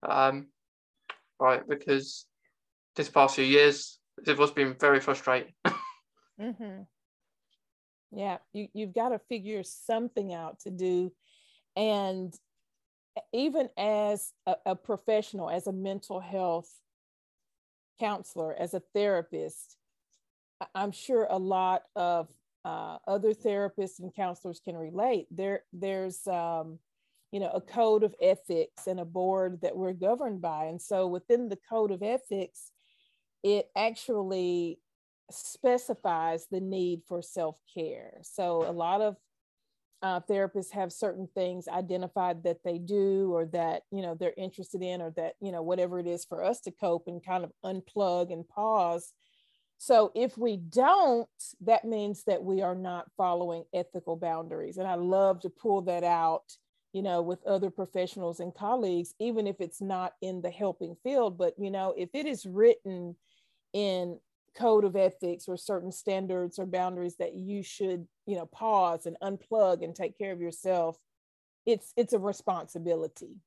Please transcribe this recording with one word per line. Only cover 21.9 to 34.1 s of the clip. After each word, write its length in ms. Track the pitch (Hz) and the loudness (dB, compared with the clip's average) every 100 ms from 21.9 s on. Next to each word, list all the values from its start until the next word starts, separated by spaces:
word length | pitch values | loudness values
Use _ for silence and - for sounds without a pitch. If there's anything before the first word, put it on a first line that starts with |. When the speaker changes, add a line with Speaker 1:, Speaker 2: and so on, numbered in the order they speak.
| - | -4
Speaker 2:
of, 320 | 175 175 160 _ _ _ | 0 0 -2 _ _ _
uh, 340 | 160 160 - - - | -10 -8 -8 -10 -2
other 240 | 202 214 | 2 2
therapists 680 | 214 226 202 202 196 190 - | 2 0 0 -2 -2 -6 -6
and 160 | 180 | -14
counselors 460 | - 185 175 185 170 | -6 -4 -4 -10 -12
can 120 | - 170 | -12 -10
relate. 500 | 160 180 240 226 - | -8 -2 0 0 -2
There, 340 | 170 196 196 _ | -6 -4 -4 _
there's, 540 | 180 196 190 190 175 - | -8 -6 -4 -6 -8 -4
um, 500 | 180 170 165 160 160 _ _ _ _ _ | -4 -2 -4 -6 -12 _ _ _ _ _
you 80 | 202 | -6
know, 100 | 190 | -4
a 100 | 185 | -4
code 440 | 180 233 226 214 | -6 2 4 6
of 100 | 208 - | 4 4
ethics 680 | 180 190 - 170 - - - | 4 4 2 0 0 -2 -6
and 140 | 185 | -4
a 40 | |
board 580 | 170 175 180 190 185 180 | -4 -2 2 2 0 0
that 140 | 175 185 | -4 -2
we're 180 | 185 | -4
governed 460 | 180 185 247 277 196 | 0 2 2 0 -4
by. 240 | 170 156 160 | -4 -4 -4
And 140 | 175 | -6
so 260 | - 196 185 | -4 0 0
within 400 | 180 - 240 240 | 0 2 2 2
the 100 | 196 _ | -6 _
code 220 | 226 214 | 0 0
of 120 | 185 | 0
ethics, 680 | 202 254 254 196 185 - - _ _ _ _ _ _ _ | -2 -2 -2 -4 -4 -8 -20 _ _ _ _ _ _ _
it 260 | 202 202 - - | 2 2 2 0
actually 1000 | 220 226 - | 0 -2 -4